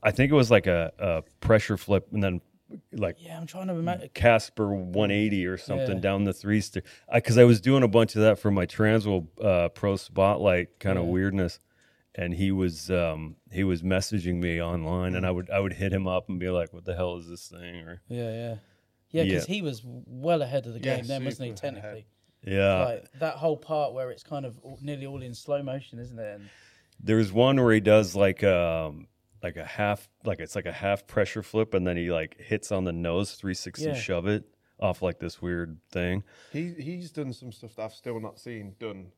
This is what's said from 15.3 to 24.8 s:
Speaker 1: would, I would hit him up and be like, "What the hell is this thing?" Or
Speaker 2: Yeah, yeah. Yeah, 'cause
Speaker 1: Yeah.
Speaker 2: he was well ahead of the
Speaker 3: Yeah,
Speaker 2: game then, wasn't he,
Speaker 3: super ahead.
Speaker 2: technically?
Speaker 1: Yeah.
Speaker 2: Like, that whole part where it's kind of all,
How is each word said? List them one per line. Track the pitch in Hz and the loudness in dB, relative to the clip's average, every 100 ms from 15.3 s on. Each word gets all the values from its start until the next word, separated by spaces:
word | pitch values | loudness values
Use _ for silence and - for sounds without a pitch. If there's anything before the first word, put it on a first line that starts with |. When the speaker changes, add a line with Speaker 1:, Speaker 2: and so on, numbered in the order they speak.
Speaker 1:
would, | 90 90 | -4 -2
I | 98 | -2
would | 98 | -2
hit | 92 98 | -2 -2
him | 95 92 | -2 0
up | 90 - | -2 -4
and | 92 | -6
be | 90 | -2
like, | 90 85 | -2 -4
"What | 87 | -8
the | 87 87 | -8 -4
hell | 90 87 | -4 -6
is | 85 | -12
this | 87 - | -18 -18
thing?" | 87 87 87 82 | -18 -16 -16 -16
Or | 87 _ | -18 _
Speaker 2:
Yeah, | 120 117 | -10 -8
yeah. | 113 117 113 _ _ _ _ _ | -8 -10 -12 _ _ _ _ _
Yeah, | 156 190 180 | -2 2 2
'cause | - | 0
Speaker 1:
Yeah. | 202 | -4
Speaker 2:
he | |
was | 165 120 120 | -6 -8 -14
well | 123 117 123 147 165 | -18 -16 -10 -2 0
ahead | 135 139 120 | 0 -4 -6
of | |
the | 117 | -8
Speaker 3:
Yeah, | 127 127 | -4 -4
Speaker 2:
game | 120 | -4
then, | 135 127 | -6 -6
wasn't | 117 127 | -8 -10
he, | 104 | -8
Speaker 3:
super | 143 | -10
ahead. | 117 | -10
Speaker 2:
technically? | 107 104 - _ _ _ | -14 -16 -20 _ _ _
Speaker 1:
Yeah. | - 98 98 95 90 | -4 2 4 4 0
Speaker 2:
Like, | 110 - 131 | -2 -10 -6
that | 160 139 | -6 -2
whole | 160 151 | -2 -2
part | - 156 143 | -4 -2 -2
where | 127 127 | -4 -10
it's | 117 | -10
kind | - 147 135 | -10 -10 -10
of | 117 | -12
all, | 123 139 | -18 -14